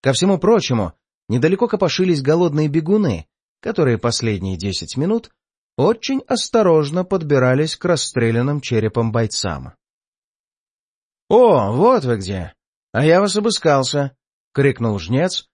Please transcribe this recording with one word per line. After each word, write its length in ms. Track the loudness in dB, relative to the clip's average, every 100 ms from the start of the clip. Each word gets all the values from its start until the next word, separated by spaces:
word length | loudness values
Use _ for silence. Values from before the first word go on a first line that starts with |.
Ко 100 | -2
всему 260 | 0 0 2
прочему, 560 | 2 2 2 -2 -2 -8 _ _ _
недалеко 400 | 0 0 2 -2
копошились 540 | 0 -2 0 0 0
голодные 440 | 2 2 2 0 0
бегуны, 600 | -2 0 0 2 -2 -8 _ _ _
которые 380 | -6 0 2 2
последние 580 | -2 -2 -2 -2 -4 -4
десять 400 | -6 -6 -8 -4
минут 340 | -2 -2 -4 _ _ _ _ -2
очень 460 | 0 0 -4 -6 -4
осторожно 760 | -6 0 2 4 2 2 -4
подбирались 720 | -4 -4 0 2 2 2 -2 -4
к 80 |
расстрелянным 760 | -2 -2 -2 -2 0 0 -2 -4
черепом 520 | -2 -2 0 -2 -2
бойцам. 600 | -2 -2 -4 -6 -6 -12 _ _ _ _ _ _ _ _ _ _ _ _ _ _ _ _
"О, 440 | 4 6 4 2
вот 320 | 2 2 2
вы 120 | 0 -4
где! 380 | -4 -8 -8 _ _ _ _
А 120 | 0
я 160 | 4 4
вас 160 | 2 0
обыскался!" — 800 | -2 0 2 2 0 -4 -6 _ _ _ _
крикнул 440 | 0 0 0 -4 -4
жнец 480 | -2 -2 -2 -4 _